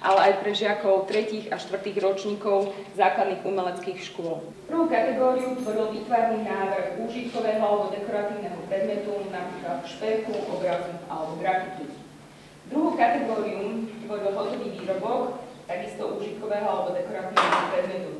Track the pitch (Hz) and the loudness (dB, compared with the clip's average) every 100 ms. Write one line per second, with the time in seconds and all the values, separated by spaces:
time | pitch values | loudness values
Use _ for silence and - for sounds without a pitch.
0 | 180 196 196 196 208 208 214 208 196 190 | 6 8 8 6 0 0 0 2 4 4
1 | 190 214 220 214 202 - - 190 208 202 | 4 0 0 -4 -4 -8 -4 -4 -2 0
2 | 190 196 208 208 208 196 202 - - 185 | 2 2 -2 -2 2 4 2 -4 -8 4
3 | 190 - 196 190 185 196 180 180 - 185 | 4 6 2 0 -2 0 0 -2 -6 -6
4 | - - 165 160 - - - 320 330 233 | -8 -6 -4 -4 -8 -14 -4 2 4 4
5 | 254 262 254 254 254 254 214 214 214 214 | 4 4 4 4 0 -2 -2 0 0 -2
6 | - 233 226 220 202 190 190 190 - 185 | 2 4 4 2 0 0 0 0 -2 -4
7 | 226 247 233 - 214 214 208 208 202 196 | -4 -4 -4 0 2 4 4 4 2 -2
8 | 202 208 208 202 175 175 - 196 196 202 | -2 -2 -2 -4 -6 -8 -2 0 0 0
9 | 208 202 190 180 185 185 175 170 - - | -2 -4 -4 -6 -6 -6 -4 -4 -6 -4
10 | 214 220 220 - - - 185 175 175 170 | 0 0 0 -4 -2 -2 0 0 -2 -8
11 | - 156 160 165 185 185 - - - - | -8 -6 -4 -2 0 0 -2 -8 -10 -12
12 | - - - - - - - 277 320 - | -16 -20 -20 -20 -20 -20 -4 0 2 4
13 | 233 - 226 220 208 190 202 226 226 - | 4 4 0 0 -2 -2 -4 -4 -6 -8
14 | - 208 196 196 202 254 - - 180 185 | -8 -2 -2 0 -2 -4 -6 -6 -4 -2
15 | 202 262 247 - - - - 175 208 - | 0 0 0 -4 -12 -16 -8 -8 -6 -6
16 | - - 208 - - 202 - 180 180 180 | -4 -4 -6 -6 -2 0 0 0 0 -2
17 | - 196 - - - - - - - 185 | -4 -4 0 2 4 2 2 0 0 -2
18 | 185 151 | -6 -8